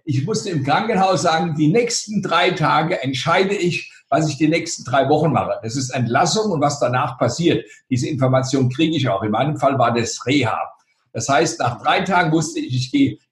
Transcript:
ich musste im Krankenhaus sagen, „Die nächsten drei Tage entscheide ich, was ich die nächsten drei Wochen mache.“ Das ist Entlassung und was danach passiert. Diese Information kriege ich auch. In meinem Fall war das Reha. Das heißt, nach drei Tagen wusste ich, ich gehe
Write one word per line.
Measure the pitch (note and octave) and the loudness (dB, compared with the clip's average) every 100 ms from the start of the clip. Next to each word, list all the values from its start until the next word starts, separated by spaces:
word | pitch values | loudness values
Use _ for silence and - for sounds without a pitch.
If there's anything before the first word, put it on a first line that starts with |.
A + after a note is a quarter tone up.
ich | - B2+ F3+ | -4 -2 -2
musste | A3 G#3 | -4 -4
im | E3 | -4
Krankenhaus | B2+ D#3+ A3 G3 F#3+ F#3 | 0 0 0 0 2 2
sagen, | F3+ D#3+ F3 | 2 0 0
„Die | D3+ D3+ | 0 2
nächsten | G#3+ A#3+ - - G#3 | 2 2 -2 -6 -4
drei | - E3 F3+ | 0 2 2
Tage | F3 D3+ D3 D#3+ - | 2 2 2 0 -2
entscheide | C3 C3 D#3+ F3 G3 | -4 -4 0 2 2
ich, | G3 F3 E3 - - _ | 0 -2 -2 -8 -18 _
was | C#3+ D#3 | 0 0
ich | - | 0
die | D#3 | 0
nächsten | E3 E3 - | 0 -2 -10
drei | - C3+ C3 | -2 0 2
Wochen | D3+ D#3+ | 2 2
mache.“ | A2+ F#2 - | 0 0 -4
Das | A2+ C3+ | -6 -6
ist | B2+ | -6
Entlassung | C3 A#2 C3 E3 F#3 G#3+ | -4 0 2 2 0 0
und | E3 | 0
was | C#3+ D3 | 0 0
danach | B2 B2+ C3+ - | 0 0 -2 -2
passiert. | A#2+ - E3 C3 - - - | -2 0 2 0 -2 -14 -4
Diese | B2 D3+ | -2 -2
Information | C3+ C3 C3 B2+ C3+ B2+ | 0 2 2 0 0 0
kriege | C#3 E3 | 0 0
ich | D#3+ B2+ | 0 0
auch. | G2 | 0
In | G#2+ | 0
meinem | A2 C#3+ D3 | 0 0 0
Fall | C3+ B2+ | 0 2
war | A#2 | 2
das | A#2 A2 - - | 2 -2 -4 0
Reha. | C#3+ A#2 E2+ - - _ _ _ | 0 2 -2 -6 -12 _ _ _
Das | - - | -6 0
heißt, | C#3+ D#3+ - | 2 2 0
nach | B2+ B2 | -4 -2
drei | C#3+ F3+ | 0 0
Tagen | F#3 F#3 E3+ | 2 2 2
wusste | D#3+ - E3 | 2 0 -4
ich, | D3 B2+ | -4 -4
ich | B2 | 0
gehe | C#3+ C3+ - _ | 2 2 0 _